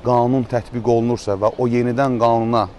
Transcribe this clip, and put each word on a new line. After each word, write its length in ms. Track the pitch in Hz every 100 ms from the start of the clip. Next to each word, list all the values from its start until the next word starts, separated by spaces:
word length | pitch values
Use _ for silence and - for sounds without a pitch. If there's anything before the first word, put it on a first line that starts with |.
qanun 460 | 120 120 120 131 117
tətbiq 400 | 120 - 123 110
olunursa 480 | 117 117 117 - 98
və 160 | 104 -
o 80 | 123
yenidən 480 | 120 123 120 135 120
qanuna 480 | 117 117 113 117 98